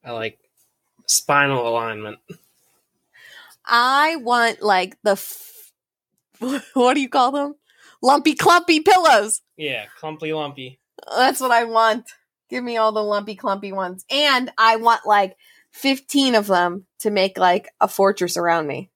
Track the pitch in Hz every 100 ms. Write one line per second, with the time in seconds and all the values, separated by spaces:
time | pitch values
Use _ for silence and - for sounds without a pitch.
0 | 127 117 110 _ _ _ _ _ _ _
1 | - - - 143 139 135 117 117 113 107
2 | 107 104 _ - _ _ _ _ _ _
3 | _ _ - - - _ - 240 247 269
4 | 311 330 233 240 233 - 208 185 185 -
5 | 214 202 - - - - - _ _ _
6 | _ _ _ _ 247 269 - - 247 294
7 | 262 285 247 285 285 285 _ _ _ _
8 | - 285 302 - - 349 339 311 311 381
9 | 320 233 202 - _ _ 151 123 104 -
10 | 160 151 160 156 147 135 131 131 _ -
11 | - - 254 262 262 233 233 226 226 220
12 | - - _ _ _ 254 247 233 220 214
13 | 208 208 208 196 240 196 202 190 180 185
14 | - 269 294 262 254 - 220 226 233 233
15 | - 208 190 190 _ _ _ - 277 269
16 | _ 277 269 233 202 185 175 180 - _
17 | 214 208 196 190 185 185 - _ 202 -
18 | 196 196 180 175 170 170 151 135 190